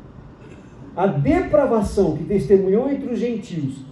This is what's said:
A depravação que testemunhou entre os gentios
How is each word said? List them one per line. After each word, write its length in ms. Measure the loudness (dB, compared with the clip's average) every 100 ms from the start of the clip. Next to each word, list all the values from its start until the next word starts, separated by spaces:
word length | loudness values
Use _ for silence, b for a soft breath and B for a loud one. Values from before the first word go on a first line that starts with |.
| -20 -20 -20 -20 -20 -20 -20 -20 -12
A 120 | -2 -2
depravação 1120 | 0 2 2 2 2 4 2 0 0 0 0
que 60 |
testemunhou 640 | -2 0 4 4 4 2 0
entre 240 | -2 -4
os 40 | -4
gentios 640 | -4 -4 -6 -6 -6 -8 -8